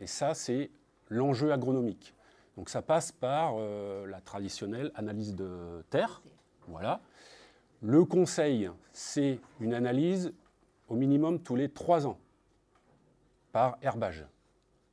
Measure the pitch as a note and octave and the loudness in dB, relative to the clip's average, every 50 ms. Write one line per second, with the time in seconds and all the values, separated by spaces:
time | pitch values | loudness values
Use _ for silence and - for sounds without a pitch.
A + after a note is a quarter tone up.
0 | G2 F#2 - - D3 C#3+ D#3+ C3+ - - B2 C3 - - - _ _ _ _ _ | -12 -10 -6 -2 -2 -2 -2 -2 -4 -2 -2 -2 -2 -6 -10 _ _ _ _ _
1 | _ - A2 A#2 C3+ C#3+ C3+ A#2 C#3+ D3+ D3 C3+ A#2+ B2+ C3 C3+ A#2+ A2+ F#2+ - | _ -4 0 0 2 2 2 2 2 2 2 2 2 2 2 2 2 0 -2 -4
2 | - - - _ _ _ _ _ _ _ - - F2+ - - B2 - - D#3 E3 | -10 -20 -20 _ _ _ _ _ _ _ -16 -14 -10 -8 -6 -4 0 2 2 2
3 | D#3 - - - - B2+ C#3 D3+ E3 D#3+ A#2 A2 A2 G#2 G#2 G#2 G2+ G2+ G2 G2 | 2 -2 -6 -4 -2 0 0 0 0 0 -2 -2 -4 -4 -6 -6 -6 -6 -8 -8
4 | G2+ G2 G2 F#2 - - - G2+ G2+ G2 - - G#2+ G2+ A2 A#2+ C#3 D#3 - - | -8 -10 -12 -14 -14 -12 -10 -8 -8 -8 -8 -8 -6 -6 -6 -6 -6 -6 -6 -6
5 | G#2+ G#2+ G#2 G#2 G#2+ G#2 G2 F2+ F#2+ F#2 F2+ F2+ F2 E2+ E2+ E2+ D#2+ - - C#3+ | -6 -6 -6 -6 -6 -6 -6 -6 -6 -8 -8 -10 -10 -10 -12 -12 -8 -2 0 0
6 | G#3 A3+ - - - - - _ _ _ _ _ - - F2 D#3+ E3+ A#2 E3 A3+ | 0 0 -4 -10 -20 -20 -20 _ _ _ _ _ -18 -14 -10 -4 -2 -2 -2 -4
7 | - - - - - - - - - - - _ _ _ _ - - G#2+ B2+ D#3 | -6 -12 -20 -20 -20 -20 -20 -20 -20 -20 -20 _ _ _ _ -8 0 4 6 6
8 | F3+ F3+ - F#3 F3+ E3 - - D#3 D3 C3+ A2+ G2+ F2+ E2+ E2+ - - - - | 6 6 6 4 4 4 2 2 2 2 2 2 0 -2 -6 -10 -18 -20 -16 -14
9 | - - - D3 C#3+ C#3 C3 A#2 - - - - A2+ A2 A#2+ A#2+ B2 B2+ B2 C3+ | -12 -6 -2 0 2 2 0 -2 -6 -14 -10 -6 -4 -2 0 0 0 2 2 2
10 | D#3 F3 F#3+ F#3+ F3+ E3+ - - _ _ _ _ _ _ _ _ _ - A2+ A#2 | 2 2 2 0 -2 -4 -8 -10 _ _ _ _ _ _ _ _ _ -4 -2 0
11 | C3+ C3+ C#3+ C#3+ D#3 D#3+ F3 D#3+ E3+ - B2 B2+ C#3+ C#3 - - - - F3 E3 | 2 4 4 4 4 2 0 -2 -2 -2 -2 0 0 -2 -4 -2 2 4 4 4
12 | C#3+ C3 G2+ - - _ _ _ _ _ _ _ _ _ _ _ _ _ _ _ | 4 0 -4 -6 -10 _ _ _ _ _ _ _ _ _ _ _ _ _ _ _
13 | _ _ _ _ _ _ _ _ _ _ - A2+ B2 B2+ B2 - - C#3 G#2+ A#2 | _ _ _ _ _ _ _ _ _ _ 2 2 2 2 2 -2 -4 -4 -2 -2
14 | A2+ F#2+ E2 D#2 D2+ C2+ _ _ _ _ _ _ _ _ _ _ _ _ | -2 -4 -4 -6 -12 -16 _ _ _ _ _ _ _ _ _ _ _ _